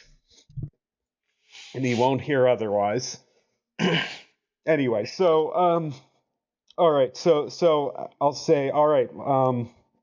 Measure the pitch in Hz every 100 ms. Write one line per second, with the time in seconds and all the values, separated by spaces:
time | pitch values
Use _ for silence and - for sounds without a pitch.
0 | _ _ _ _ _ - - _ _ _
1 | _ _ _ _ _ - - - 131 113
2 | 127 135 - 139 127 117 107 104 101 117
3 | 131 - _ _ _ _ _ - 180 165
4 | - - - _ _ _ 147 156 131 110
5 | 110 - 185 156 156 175 180 170 160 131
6 | _ _ _ _ _ _ _ - 170 143
7 | 127 - 175 151 127 - 175 151 135 -
8 | - - 139 135 - 151 139 143 151 143
9 | 117 - - 135 127 123 120 _ _ _